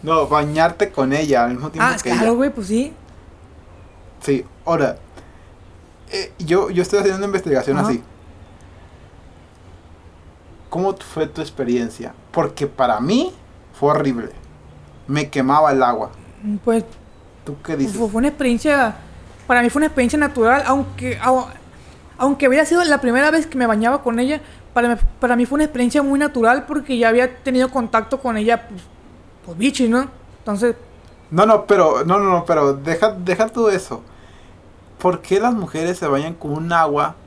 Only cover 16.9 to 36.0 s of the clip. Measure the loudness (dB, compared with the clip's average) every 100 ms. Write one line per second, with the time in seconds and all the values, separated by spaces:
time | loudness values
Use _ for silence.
16.9 | -16 -20 -20 -20 -18 -14 -14 -8 -2 -2
17.9 | -2 -2 0 -2 0 -2 0 2 2 0
18.9 | -4 -18 -20 -20 -20 0 2 2 2 0
19.9 | 2 0 2 -2 2 2 2 2 0 -2
20.9 | -8 -8 -4 0 0 -2 -14 -20 -20 -20
21.9 | -20 -20 -2 -2 2 2 4 4 2 2
22.9 | 2 2 2 2 2 0 -2 0 2 0
23.9 | 0 -2 -2 -2 -2 -8 -20 -4 0 0
24.9 | 2 0 0 0 2 0 0 -2 0 0
25.9 | 2 0 0 0 2 2 2 -2 -6 -4
26.9 | 0 2 2 0 -4 -2 0 0 -2 -2
27.9 | -2 -2 -6 -4 -2 0 0 -2 -18 -18
28.9 | -20 -20 -20 -20 -20 -18 -2 -2 2 2
29.9 | 2 -2 -12 -20 -14 -8 -2 -2 -2 -12
30.9 | -20 -20 -20 -4 2 4 4 4 4 6
31.9 | 4 2 2 2 0 2 2 2 0 -4
32.9 | 0 0 0 -4 -2 -2 2 0 0 -6
33.9 | -14 -14 -20 -20 -20 -20 -20 -20 -20 -20
34.9 | -2 -2 -2 -2 0 0 -2 -4 -4 -4
35.9 | -4